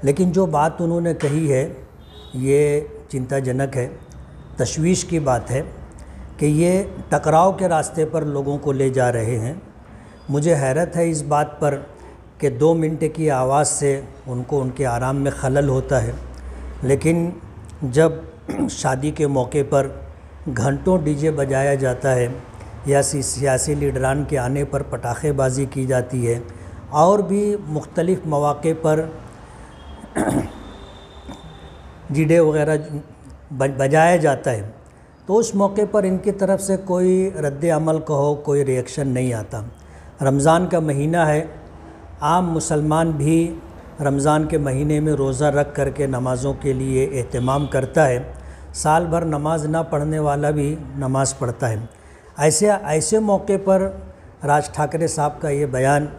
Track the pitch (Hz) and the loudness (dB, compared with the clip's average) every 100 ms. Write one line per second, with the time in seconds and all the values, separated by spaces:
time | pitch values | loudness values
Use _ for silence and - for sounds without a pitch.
0 | 139 143 180 170 185 151 151 160 170 170 | 0 2 2 2 2 2 0 0 -2 0
1 | 170 156 147 151 156 131 156 - - - | 0 0 0 0 2 0 0 -6 -18 -20
2 | - - - 131 131 143 147 147 147 - | -20 -20 -14 -6 2 4 4 2 -4 -14
3 | - 135 123 139 127 127 139 131 127 165 | -10 -8 -2 -2 -2 -2 -2 -2 -6 -8
4 | - - - - - - - - 160 185 | -18 -20 -18 -20 -20 -4 -4 0 2 2
5 | - 165 139 123 - 123 160 - - - | 0 -2 0 0 0 -4 -4 -12 -18 -18
6 | - - - - 147 151 170 185 196 - | -18 -18 -16 -2 2 4 4 2 0 -8
7 | 123 147 151 156 185 196 185 160 147 160 | -2 0 4 6 6 4 0 0 0 -2
8 | 156 160 151 139 139 143 143 135 135 127 | -2 0 -2 -2 -2 -2 -2 2 2 2
9 | 123 120 110 120 113 175 - - - - | 2 2 -2 -2 -4 -8 -14 -20 -20 -20
10 | - - - 143 151 156 135 135 170 170 | -20 -20 -4 0 2 2 2 0 0 0
11 | 170 160 143 - 185 - 151 139 - - | 0 0 0 0 0 0 -2 -2 -8 -18
12 | - - - - 147 120 156 165 156 160 | -20 -20 -20 -2 -2 4 4 4 2 0
13 | 160 156 156 135 131 139 147 - 143 139 | -2 0 0 2 2 2 2 0 0 0
14 | 135 - - 123 123 143 127 123 135 120 | -4 -16 -8 -8 -2 -2 -2 -2 -2 0
15 | 127 139 139 - 135 139 143 131 127 135 | 0 0 -2 -2 0 2 2 2 2 0
16 | 113 - - - - - - - 127 135 | 0 -4 -12 -14 -14 -12 -14 -6 0 2
17 | 156 170 170 180 - - - - 139 127 | 4 2 0 -4 -16 -18 -18 -8 -2 4
18 | 160 - - - - - 269 - 143 131 | 4 2 -10 -16 -10 -4 -2 0 -2 0
19 | 147 147 147 139 120 151 135 143 135 - | -2 0 0 0 0 0 2 2 0 -4
20 | - - - - - 123 127 139 - 185 | -16 -18 -20 -14 -8 -2 0 0 2 2
21 | 151 143 156 147 139 135 139 139 135 123 | 2 0 0 0 0 2 2 2 0 0
22 | 139 127 120 131 - - - - - 139 | 0 2 0 -4 -12 -18 -18 -10 0 2
23 | 135 147 123 - 139 131 - 147 143 127 | 2 -2 -4 -2 0 0 0 0 0 0
24 | 131 139 139 143 127 139 139 143 - 123 | 0 0 0 -2 -2 -2 -2 -4 -6 -6
25 | - 120 156 139 131 127 135 139 131 127 | -6 -4 -2 0 0 0 -4 -2 0 0
26 | 120 131 117 117 - - - - - 151 | 0 -2 0 -2 -4 -16 -16 -16 -6 4
27 | 165 208 180 202 208 202 147 151 - - | 6 6 4 0 0 -2 -4 -6 -4 -2
28 | 170 185 160 147 147 147 165 160 160 156 | 0 0 0 0 0 0 0 0 2 2
29 | 160 - - - - - - - - - | 0 -8 -18 -20 -20 -20 -20 -20 -18 -18
30 | - - - - - - - - - - | -10 -4 0 0 -2 -8 -16 -18 -18 -20
31 | - - - - - - - - - - | -20 -20 -18 -16 -18 -18 -20 -20 -20 -20
32 | - 143 156 165 160 156 151 156 151 147 | -4 0 4 6 6 4 2 0 -2 -10
33 | - - - - - 135 135 131 135 156 | -12 -20 -20 -20 -14 -2 -2 0 2 6
34 | 165 175 151 135 - 113 101 - - - | 6 6 4 2 -2 -4 -6 -12 -20 -20
35 | - - - 202 226 202 202 202 208 214 | -20 -20 0 2 2 2 2 2 0 2
36 | 190 185 208 190 190 190 196 190 190 180 | 2 0 -2 0 0 0 0 -2 0 2
37 | 185 185 190 190 147 135 170 156 160 160 | 4 4 2 -2 -4 -2 0 2 2 0
38 | 156 147 143 147 147 143 135 127 123 - | 0 0 2 0 0 0 2 0 -2 -4
39 | 135 127 127 117 101 117 110 - - - | -2 0 0 -2 -6 -10 -10 -14 -20 -20
40 | - - - 139 143 165 180 175 156 139 | -20 -2 0 4 6 4 4 0 0 0
41 | 147 170 156 151 165 - - - - - | 0 2 2 2 -2 -10 -18 -20 -20 -20
42 | - - 147 170 180 160 - 156 151 156 | -20 -4 2 2 2 -2 0 0 2 2
43 | 165 151 143 165 170 170 - - - - | 2 2 2 4 2 -4 -14 -18 -18 -4
44 | 143 139 143 151 156 160 139 131 147 151 | 0 2 4 2 2 0 0 0 2 2
45 | 151 147 135 127 147 143 143 - 139 123 | 2 2 0 2 2 2 0 0 -2 0
46 | 139 127 127 123 139 131 143 131 135 131 | -2 0 -2 -2 -2 -2 -2 -2 0 0
47 | 135 135 120 123 127 139 143 135 - - | 0 -2 -4 -2 0 0 0 -2 0 2
48 | 147 127 - - - - - - 156 156 | 4 2 -4 -12 -16 -18 -16 -4 2 2
49 | 170 165 165 147 147 160 151 160 160 151 | 2 0 0 -2 0 -2 0 -2 0 -2
50 | 151 156 147 143 147 151 143 160 135 135 | -2 0 0 0 0 0 -2 -4 -8 -6
51 | 139 135 135 - 123 120 127 107 113 - | -2 0 0 -2 -6 -2 -4 -4 -6 -16
52 | - - - - 156 - 208 302 - 156 | -20 -20 -20 0 2 4 4 2 2 -2
53 | 151 220 214 196 196 196 196 190 190 - | 2 0 2 0 2 0 2 2 2 -6
54 | - - - - 143 147 147 - 147 160 | -16 -20 -20 -8 0 2 0 -4 -2 0
55 | 160 - 147 147 156 143 147 127 135 147 | -2 0 -2 -2 -4 -2 -2 0 2 2
56 | 147 | 0